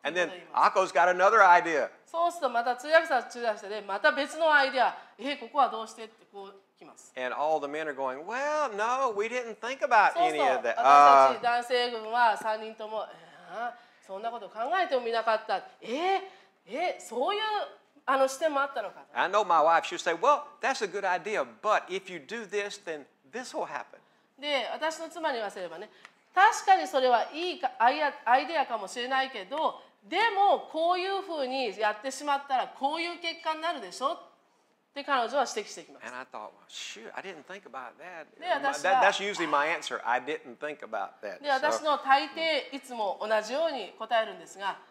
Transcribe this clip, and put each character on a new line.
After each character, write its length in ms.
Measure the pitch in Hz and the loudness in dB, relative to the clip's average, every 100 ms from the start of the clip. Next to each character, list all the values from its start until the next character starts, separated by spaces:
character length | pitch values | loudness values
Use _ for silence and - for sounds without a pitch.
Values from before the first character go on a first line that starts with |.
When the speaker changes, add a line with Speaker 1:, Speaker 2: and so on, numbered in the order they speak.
| 143 | -4
Speaker 1:
And 120 | 175 | -2
then 80 | 170 | -4
Speaker 2:
っ 40 | |
て 60 | 180 | -6
言 80 | |
い 40 | - | -8
ま 200 | - 180 | 2 2
す。 80 | 202 | 2
Speaker 1:
Akko's 140 | 185 | 2
got 160 | 185 175 | 4 4
another 320 | 180 190 220 | 6 4 8
idea. 500 | 190 175 165 151 110 - _ | 8 8 6 0 -2 -6 _
Speaker 2:
そ 220 | 330 339 | -2 -2
う 20 | |
す 60 | 339 | -2
る 60 | |
と、 80 | 277 | -4
ま 120 | 233 | -2
た 120 | 247 247 | -2 -4
通 120 | 294 | 2
訳 180 | 320 320 | 2 4
者 80 | 262 | -2
は 60 | |
通 160 | 226 247 | -2 -6
訳 200 | 233 208 | -4 -4
者 80 | 202 | -8
で、 120 | 214 | -10
ま 200 | 202 202 | -8 0
た 120 | 302 | 0
別 260 | 277 285 311 | 2 -6 0
の 140 | 320 | 2
ア 120 | 294 | 4
イ 60 | 269 | 2
デ 100 | 254 | 2
ア、 160 | 214 - - - | 0 0 -18 -10
「え、 180 | 254 285 | -8 -8
こ 120 | 226 | -4
こ 100 | 294 | 2
は 100 | 233 | 2
ど 140 | 220 | 0
う 60 | 220 | -10
し 60 | |
て？」 100 | 233 | -14
っ 40 | 220 | -18
て 180 | _ 185 | _ _
こ 120 | 202 | -18
う 100 | 196 196 _ _ | -18 -20 _ _
来 60 | |
ま 120 | 160 - | -20 -20
す。 160 | - - | -18 -6
Speaker 1:
And 180 | 127 | -6
all 260 | 117 151 156 | -2 0 -2
the 60 | 143 | -2
men 220 | 151 156 | -6 -6
are 60 | |
going, 300 | 135 135 131 | -6 -6 -6
Well, 500 | 170 240 294 302 277 | -8 -6 -2 -2 -2
no, 400 | 202 220 262 262 202 | -2 -2 0 -2 -2
we 120 | 220 | -4
didn't 300 | 247 233 208 | -4 -8 -10
think 200 | 233 269 | -10 -4
about 340 | 285 233 180 | 4 6 6
any 260 | 339 349 311 | 4 2 2
of 220 | - 127 | 2 2
that. 0 | |
Speaker 2:
そ 100 | 117 | 0
う 20 | - | 2
そ 60 | |
う。 20 | |
Speaker 1:
あ 440 | 139 143 143 139 135 | 8 12 12 10 8
ー。 20 | |
Speaker 2:
私 0 | |
た 60 | 123 | 6
ち 20 | |
男 220 | 240 240 | 0 -2
性 260 | 240 247 247 | 0 0 0
軍 220 | 233 220 | -4 -4
は 240 | 240 233 202 | 4 4 4
三 240 | 226 220 | -2 -4
人 140 | 220 | -8
と 140 | 220 214 | -12 -10
も、 180 | 220 185 170 165 165 175 | -8 -8 -12 -20 -20 -14
「え 20 | |
ー、 180 | 190 240 233 - _ - | -10 -10 -10 -20 _ -16
そ 120 | 196 | -10
ん 40 | |
な 80 | 226 | -8
こ 100 | 233 | -8
と 80 | 190 | -12
考 120 | 214 247 370 | -8 -2 0
え 80 | 349 | 0
て 80 | |
も 80 | 262 | -2
み 100 | 233 | -2
な 100 | 233 | -2
か 120 | 220 | 0
っ 120 | 220 220 | -2 -2
た。 100 | 190 - - | -6 -6 -18
え 80 | 180 | -8
ー、 340 | 262 359 392 381 - _ _ - | -4 0 -2 -4 -20 _ _ -12
え、 340 | 247 349 - | -6 -6 -6
そ 280 | - 233 311 | -10 -4 -2
う 60 | |
い 40 | 415 | -2
う、 40 | 440 415 320 - _ _ - | -2 -4 -6 -12 _ _ -2
あ 100 | 269 | 2
の、 120 | 269 | 2
視 100 | 269 | 0
点 140 | 320 | -2
も 80 | 285 | 0
あ 60 | 285 | -2
っ 80 | |
た 80 | 262 | -4
の 80 | 196 | -8
か。」 100 | 165 135 | -12 -10
Speaker 1:
I 160 | 117 156 | -2 2
know 140 | 202 | 2
my 180 | 196 165 | 4 4
wife, 240 | 156 165 - | 6 4 2
she'll 120 | 170 | -4
say, 160 | 175 | -2
Well, 280 | 165 240 277 226 - | 2 4 2 0 -6
that's 240 | 233 262 | -4 -2
a 40 | 202 | -4
good 140 | 196 190 | -4 -2
idea, 380 | 180 165 196 127 113 | -2 -2 -4 -4 -4
but 240 | 214 190 - | 0 0 0
if 260 | 185 185 | -10 -8
you 60 | 180 | -14
do 280 | 139 226 208 | -10 -12 -6
this, 360 | 208 202 196 | -6 -6 -10
then 220 | - 151 131 _ 135 | -10 -10 -12 _ _
this 240 | 226 247 285 | -12 -10 -8
will 80 | |
happen. 340 | 180 143 - - _ _ _ _ | -8 -8 -12 -18 _ _ _ _
Speaker 2:
で、 300 | 294 277 214 | -4 -4 -4
私 280 | 240 311 320 | -4 -6 -6
の 100 | 330 | -12
妻 220 | 339 320 | -6 -4
に 60 | 247 | -4
言 80 | |
わ 60 | 202 | -6
せ 120 | 202 | -8
れ 60 | 180 | -12
ば 100 | 165 | -12
ね、 120 | 214 _ - _ _ | -16 _ -20 _ _
「確 320 | 359 415 427 - | 4 4 4 4
か 100 | 381 | 4
に 100 | 294 | 4
そ 140 | 285 | 2
れ 80 | 254 | 4
は 200 | 233 - | 4 2
い 240 | 294 359 294 | -6 -6 -4
い 40 | |
か、 100 | 254 - | -6 2
ア 120 | 233 | 2
イ 120 | 294 | 4
ア-、 100 | 294 - - | -2 -2 2
ア 120 | 254 | 2
イ 80 | 302 | 2
デ 120 | 330 | -2
ア 80 | 254 | -2
か 100 | 226 | -4
も 100 | 190 | -6
し 140 | 254 | -8
れ 80 | 247 | -2
な 140 | 269 | -2
い 80 | 262 | -2
け 160 | 240 185 | -6 -8
ど、 360 | 285 285 - - _ | -2 -2 -4 -20 _
で 140 | 202 339 453 | -6 0 0
も、 380 | 392 403 269 - | 4 4 4 0
こ 220 | 311 330 | -2 0
う 60 | 359 | 0
い 100 | 370 | -2
う 140 | 392 | -4
ふ 120 | 381 320 | -6 -6
う 80 | 254 | -4
に 320 | 269 240 190 | -4 -4 -2
や 140 | 214 | -2
っ 100 | 214 | -2
て 80 | 269 | -8
し 140 | 262 | -8
ま 120 | 294 277 | -4 -4
っ 100 | 277 | -2
た 120 | 254 | -2
ら、 100 | 190 | -2
こ 280 | - 277 320 | -4 -6 -4
う 40 | |
い 60 | 339 | -6
う 100 | 339 | -6
結 200 | 339 330 | -8 -6
果 140 | 320 | -6
に 80 | 311 | -4
な 100 | 330 | -6
る 80 | 311 | -6
で 100 | 190 | -10
し 120 | - | -6
ょ」 100 | 262 | -4
っ 60 | 339 - _ _ _ _ _ _ | -6 -12 _ _ _ _ _ _
て 80 | 277 | -14
彼 200 | 277 262 | -2 -2
女 140 | 226 277 | 0 -2
は 80 | 233 | -2
指 180 | 226 196 | -4 -10
摘 40 | |
し 40 | |
て 100 | - | -16
き 80 | 143 | -18
ま 80 | 139 | -18
す。 60 | 110 | -14
Speaker 1:
And 100 | 127 | -14
I 80 | |
thought, 240 | 127 117 107 | -14 -14 -14
"Well, 20 | _ _ | _ _
shoot, 420 | - - 202 220 | -14 -14 -14 -14
I 80 | - | -14
didn't 220 | 185 165 | -12 -16
think 180 | 131 190 | -16 -18
about 300 | 139 131 123 - | -14 -14 -14 -16
that." 400 | 170 165 151 - | -18 -18 -18 -14
Speaker 2:
で、 100 | 349 | -4
私 340 | 302 277 277 | -2 -2 -2
は、 160 | 277 277 | 2 4
Speaker 1:
That-、 80 | 202 | 4
that's 120 | 196 | 2
usually 280 | 196 185 160 | -4 -4 0
my 200 | 147 151 | 0 0
answer. 320 | 165 - 117 | -2 -6 -8
"I 180 | - 123 | -2 -2
didn't 360 | 127 156 135 117 | -2 -8 -10 -12
think 220 | 147 143 | -12 -10
about 300 | 107 107 95 - | -8 -8 -8 -10
that." 200 | - 90 | -12 -8
Speaker 2:
で、 80 | 285 | -2
私 320 | 262 294 - | 0 0 -2
の 160 | 302 285 | -2 -2
大 300 | 277 277 302 | 2 2 2
抵、 400 | 330 320 294 - | -4 -2 -2 -4
Speaker 1:
So 60 | 277 | -14
Speaker 2:
い 40 | |
つ 140 | - | -12
も 240 | 240 202 - | -6 -4 -4
同 200 | 214 220 | -2 -2
じ 120 | 202 | 0
よ 140 | 269 330 | -2 -2
う 60 | |
に 220 | 269 180 - | -4 -10 -12
答 240 | 220 233 | -2 -2
え 40 | 220 | -2
る 80 | |
ん 40 | 185 | -10
で 80 | 156 | -18
す 120 | 190 | -10
が 180 | 196 165 - | -8 -8 -16